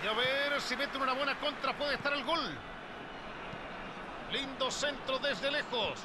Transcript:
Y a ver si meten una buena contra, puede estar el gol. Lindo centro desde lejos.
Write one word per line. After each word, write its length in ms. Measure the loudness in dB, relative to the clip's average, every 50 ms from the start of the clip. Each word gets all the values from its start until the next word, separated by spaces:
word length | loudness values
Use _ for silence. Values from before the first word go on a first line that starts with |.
| 2
Y 40 | 2
a 60 | 2
ver 480 | 4 4 4 4 4 4 4 2 2
si 160 | 2 0 0 0
meten 240 | 0 -2 0 0
una 120 | 2 2 4
buena 240 | 4 2 2 2 2
contra, 360 | 0 -2 -2 0 0 0 0
puede 220 | 2 2 2 2
estar 180 | 2 2 2 2
el 100 | 2 2
gol. 340 | 2 2 2 2 0 -2 -6 -8 -10 -10 -10 -10 -10 -10 -10 -10 -10 -10 -10 -10 -10 -10 -8 -8 -8 -8 -8 -8 -8 -8 -8 -8 -8 -8 -8 -8 -8 -8 -8 -6 -2
Lindo 400 | -2 -2 -2 -2 -2 0 0 0
centro 480 | 2 2 0 0 0 0 -2 0 0 2
desde 320 | 2 2 0 2 2 2
lejos. 480 | 2 2 0 2 0 2 2 2 0 -2